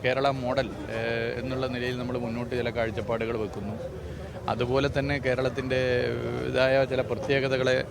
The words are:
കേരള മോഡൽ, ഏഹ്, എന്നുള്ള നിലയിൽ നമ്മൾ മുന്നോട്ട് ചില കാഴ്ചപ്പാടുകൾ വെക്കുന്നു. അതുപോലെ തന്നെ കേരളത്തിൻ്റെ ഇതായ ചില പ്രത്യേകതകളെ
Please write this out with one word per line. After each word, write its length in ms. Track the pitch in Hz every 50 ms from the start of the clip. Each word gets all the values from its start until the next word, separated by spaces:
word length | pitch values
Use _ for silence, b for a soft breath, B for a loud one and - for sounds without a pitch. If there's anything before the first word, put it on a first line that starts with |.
| -
കേരള 220 | 127 127 135 139 139 135 135 123
മോഡൽ, 240 | 123 127 135 127 107 101 - - - 113
ഏഹ്, 320 | 113 113 117 117 113 113 117 123 120
എന്നുള്ള 240 | 120 131 131 127 131 127 123
നിലയിൽ 200 | 123 123 123 127 123
നമ്മൾ 160 | 123 123 123 123 120
മുന്നോട്ട് 280 | 117 117 120 120 123 127 123
ചില 120 | 117 120 110
കാഴ്ചപ്പാടുകൾ 600 | 120 113 113 107 113 101 98 117 113 113 113 117 110 110
വെക്കുന്നു. 320 | 95 - 101 98 101 110 113 127 - - B B B B B B B B B - 117 110
അതുപോലെ 340 | 113 123 123 127 135 139 143 135
തന്നെ 200 | 143 135 143 143 139 127
കേരളത്തിൻ്റെ 560 | 131 123 123 131 131 120 135 131 131 127 127 127 127 123 123 123 120 120 120 120 120 120 127 127 127
ഇതായ 340 | 131 127 131 131 131 135 135 131 131
ചില 80 | 127 123 -
പ്രത്യേകതകളെ 680 | 123 110 113 - 139 139 131 135 135 127 127 131 127 131 127 -